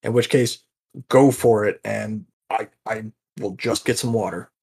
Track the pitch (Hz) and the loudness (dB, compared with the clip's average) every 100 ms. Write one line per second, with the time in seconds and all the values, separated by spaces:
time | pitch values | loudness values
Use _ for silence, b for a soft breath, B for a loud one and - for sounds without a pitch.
0 | - 120 117 139 120 - _ _ _ 135 | 0 -2 2 2 0 -4 _ _ _ -20
1 | - 131 139 123 123 107 104 - - 107 | 2 6 6 4 2 4 2 -4 -6 -6
2 | 107 107 - _ _ - - _ - 110 | -6 -10 -12 _ _ -6 -6 _ -10 -8
3 | 110 _ _ - 101 92 120 113 - 120 | -10 _ _ -10 -10 -6 -4 -2 -2 -2
4 | 123 113 95 87 - _ | -2 -2 -2 -6 -14 _